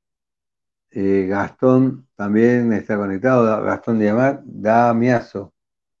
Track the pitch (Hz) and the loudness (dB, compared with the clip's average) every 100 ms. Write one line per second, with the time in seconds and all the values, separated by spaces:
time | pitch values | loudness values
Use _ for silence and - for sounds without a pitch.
0 | _ _ _ _ _ _ _ _ _ - | _ _ _ _ _ _ _ _ _ -6
1 | 98 98 92 101 95 - 127 127 131 131 | -2 0 -2 -4 -6 -2 2 2 2 -2
2 | - - 101 104 120 123 117 104 - 104 | -14 -10 -2 2 2 2 0 -2 -2 -4
3 | 98 95 131 127 113 107 101 98 - 113 | -4 -2 0 2 2 0 -2 -6 -4 0
4 | 104 113 135 139 - 101 104 117 120 113 | 0 0 0 -4 -10 -6 0 2 2 2
5 | 123 117 - 101 101 _ _ _ _ _ | 0 0 -4 -14 -14 _ _ _ _ _